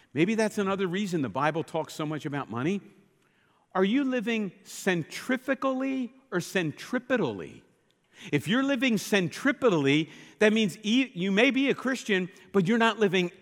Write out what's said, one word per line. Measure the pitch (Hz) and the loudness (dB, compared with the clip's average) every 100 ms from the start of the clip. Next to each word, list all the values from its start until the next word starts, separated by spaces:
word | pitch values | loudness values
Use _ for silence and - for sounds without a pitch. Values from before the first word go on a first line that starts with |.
| _ | _
Maybe | 139 180 220 | 0 2 2
that's | 214 214 | 0 0
another | 196 196 185 | -2 -2 -2
reason | 190 202 170 | -2 -2 -2
the | 120 | -2
Bible | 127 156 160 | 0 0 0
talks | - 160 147 - | -4 -6 -6 -6
so | 151 | -6
much | 151 151 | -6 -6
about | 143 110 | -6 -6
money. | 113 156 196 - - _ _ _ _ _ _ _ | -4 -2 -4 -8 -20 _ _ _ _ _ _ _
Are | 190 | 0
you | 196 269 | 2 2
living | 262 254 214 226 196 - | 0 -2 -2 -2 -4 -10
centrifugally | - - 196 175 - - - 254 - 262 269 262 269 262 240 - _ | -18 -4 0 0 -2 -8 -4 -4 -2 -2 -2 -2 -4 -4 -6 -12 _
or | 180 | -6
centripetally? | - 190 156 - - 247 - 247 135 98 71 - _ _ _ _ _ - 196 | -2 -2 -2 -6 -6 -6 -2 0 0 -4 -10 -14 _ _ _ _ _ -20 -4
If | 143 156 | -2 2
you're | 247 | 0
living | 277 262 233 208 | 2 0 2 0
centripetally, | - 202 170 - 269 - 254 165 139 156 156 - - - | 2 0 0 0 0 2 2 4 4 4 0 -8 -20 2
that | 214 | 4
means | 220 208 - | 4 0 -2
e-, | 208 254 254 | 0 0 0
you | 170 196 | -2 0
may | 196 269 | 4 4
be | 262 269 | 4 0
a | 180 | 0
Christian, | 247 262 - 185 175 - - | -2 -4 -2 -2 -2 -8 -2
but | 196 170 | 0 2
you're | 233 | 4
not | 226 214 | 2 2
living | 202 185 175 - | 2 2 0 2